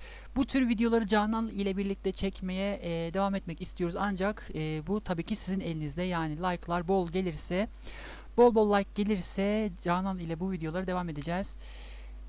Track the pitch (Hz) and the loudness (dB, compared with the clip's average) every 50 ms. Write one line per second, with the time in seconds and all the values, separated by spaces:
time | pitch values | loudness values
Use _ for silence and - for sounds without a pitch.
0 | - - - - - - - 254 269 - - 269 262 233 240 196 233 233 226 233 | -8 -12 -14 -14 -14 -4 -2 -2 0 2 2 2 4 4 4 2 4 4 4 4
1 | 220 185 220 214 208 214 226 226 226 220 - 196 202 196 190 196 202 196 196 - | 4 4 4 4 4 4 2 0 0 -2 -2 -2 0 0 0 0 0 0 -2 -2
2 | - 190 185 - 190 196 - - 190 185 185 190 196 202 202 - - 170 170 165 | -2 -2 0 0 0 -2 -2 -2 -4 -4 -2 0 0 0 -2 -2 -2 -2 -2 -2
3 | 165 170 170 190 196 196 196 190 - 175 160 - 180 - - - 180 170 175 - | -2 -2 0 0 2 2 0 -2 -2 -4 -6 -6 -6 -6 -2 -2 -2 -2 0 0
4 | 190 208 196 175 190 202 214 - - - - 156 156 156 156 156 151 165 202 214 | 0 0 0 0 0 0 0 -2 -6 -6 -4 -2 -2 -2 -2 -2 -2 -2 -2 -2
5 | - - 180 165 165 - 208 - - 185 190 190 170 170 165 156 151 147 143 175 | 0 -2 -2 -2 -2 -2 -2 -2 0 0 -2 -2 -2 -2 -2 -2 -4 -4 -2 -2
6 | 180 185 175 165 160 156 151 151 180 185 175 170 - - 170 175 175 170 196 196 | -2 0 0 0 0 -2 -2 -2 0 0 0 -2 -2 -2 -2 0 2 2 2 2
7 | 180 170 160 190 190 180 156 151 - - 170 185 214 - - - - - - - | 2 2 0 0 0 0 -2 -2 -2 0 0 0 0 -2 -4 -10 -12 -12 -12 -12
8 | - - - - - - - - 240 240 208 226 214 208 202 202 202 - - - | -12 -12 -12 -14 -14 0 6 8 8 8 8 8 6 6 6 4 2 0 -2 0
9 | 208 202 214 185 170 - - - 196 202 208 220 220 208 170 - - 170 175 180 | 0 2 2 0 0 0 0 0 2 2 2 2 0 -2 -4 -2 0 0 2 2
10 | 190 196 190 185 170 165 165 160 180 190 190 170 160 156 156 185 185 180 180 180 | 2 0 -2 -2 -4 -4 -2 -2 -2 -2 -2 -2 -2 -2 -2 -2 -2 0 0 0
11 | 175 170 151 143 143 165 170 185 196 - - - - - - - - - - - | -2 -2 -4 -4 -2 -2 -2 -2 -2 -4 -6 -10 -12 -12 -12 -12 -12 -12 -12 -12
12 | - - - - - | -12 -12 -12 -12 -12